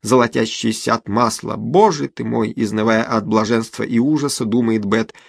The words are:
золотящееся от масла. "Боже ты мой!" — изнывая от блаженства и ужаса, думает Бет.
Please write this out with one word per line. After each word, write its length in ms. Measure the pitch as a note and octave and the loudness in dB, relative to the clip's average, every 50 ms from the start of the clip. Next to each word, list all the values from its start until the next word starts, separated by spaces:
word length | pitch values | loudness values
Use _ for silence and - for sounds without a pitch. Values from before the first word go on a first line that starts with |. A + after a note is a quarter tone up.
золотящееся 920 | - G#2+ B2+ B2+ A#2 A#2 - - A2+ - - - - A2+ A2 - - - A#2 | 0 2 4 4 4 2 0 -2 -2 -2 -4 -2 -2 -2 -2 -2 0 0 0
от 160 | A2 - - | 0 -2 -2
масла. 480 | G2+ A2+ B2 A2+ - - - - A2 | 0 2 2 0 0 -4 -8 -8 -8
"Боже 500 | G#2+ A2 A#2 C#3+ F#3 A3 G#3+ D#3+ D3 C#3 | -6 -6 2 4 4 4 4 2 0 -6
ты 160 | - - - A#2 | -8 -6 -8 -6
мой!" — 300 | A2+ A#2 A#2 A2 - - | -4 -2 -2 -2 -2 -2
изнывая 480 | - A2 G2+ G#2+ G#2+ G#2+ A2+ A2 A2 A#2 | -4 -4 -2 0 0 2 2 2 2 0
от 240 | - A#2 A2+ G2+ | 0 -2 -2 0
блаженства 560 | G#2+ G#2+ A2 G#2+ G2+ A#2+ A2+ A2+ - - - A#2 | 0 0 0 2 2 0 -2 -2 -4 -8 -8 -6
и 160 | - A#2+ A#2 | 0 0 0
ужаса, 460 | B2 C#3+ D#3 D3 C#3+ C#3 - - B2 | 2 2 0 0 0 -4 -4 -4 -2
думает 400 | G#2+ A2 B2 A#2+ A2+ A2+ A2 G2+ | 0 0 0 2 2 0 0 0
Бет. 280 | G2 G#2+ A2+ A2 - _ - _ | 0 0 0 0 -4 _ -20 _